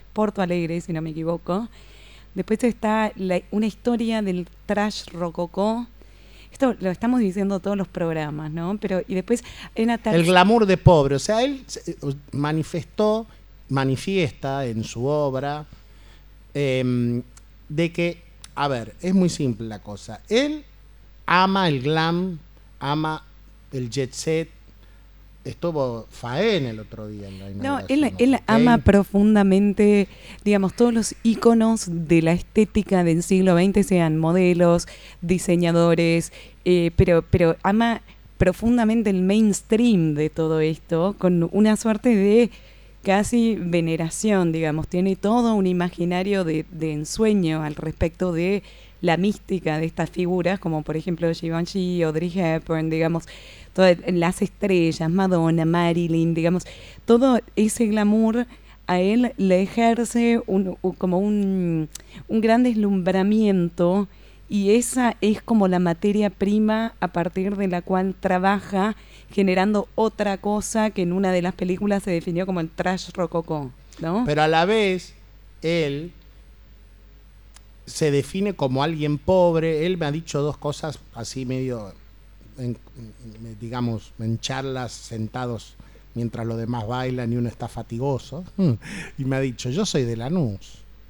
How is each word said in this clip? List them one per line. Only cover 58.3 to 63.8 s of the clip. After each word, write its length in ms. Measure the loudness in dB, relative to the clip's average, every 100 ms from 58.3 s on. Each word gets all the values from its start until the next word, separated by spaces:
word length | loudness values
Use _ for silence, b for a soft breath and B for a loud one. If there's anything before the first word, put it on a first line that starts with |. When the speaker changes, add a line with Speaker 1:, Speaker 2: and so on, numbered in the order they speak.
| 0 -4 B B B -2
Speaker 1:
a 120 | 0
él 320 | 2 2 0 0
le 240 | 2 4
ejerce 800 | 2 2 2 2 0 0 2 2 0
un, 300 | -2 -2 -4
u-, 120 | -6
como 260 | -2 -2 0
un, 720 | 0 0 0 0 0 -2 -4 B B B -4
un 100 | 0
gran 220 | 2 4
deslumbramiento, 1400 | 2 2 0 0 0 0 2 2 2 2 0 0